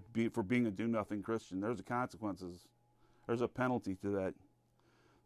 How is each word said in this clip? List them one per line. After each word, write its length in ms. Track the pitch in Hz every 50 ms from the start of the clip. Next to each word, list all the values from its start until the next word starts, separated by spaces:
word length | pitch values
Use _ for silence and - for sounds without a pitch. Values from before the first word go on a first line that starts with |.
| 95 - 117
be, 160 | 113 117 113
for 140 | - 117 104
being 240 | 92 123 123 120 117
a 40 |
do-nothing 500 | 95 95 110 117 117 110 101 - 107 104
Christian. 380 | 92 - 113 110 - - 92 95
There's 200 | 101 113 120 95
a 40 | 95
consequences. 840 | - 123 123 127 123 - 101 110 104 92 90 92 87 90 92 - - _ _ _ _ _ _ - - - - -
There's 160 | - 117 120
a 60 | 123 110
penalty 480 | - - 127 127 127 117 - 101 95
to 140 | - - 101
that. 220 | 101 98 95 92 - - - _ _ _ _ _ _ _ _ _ _ _ _ _ _ _ _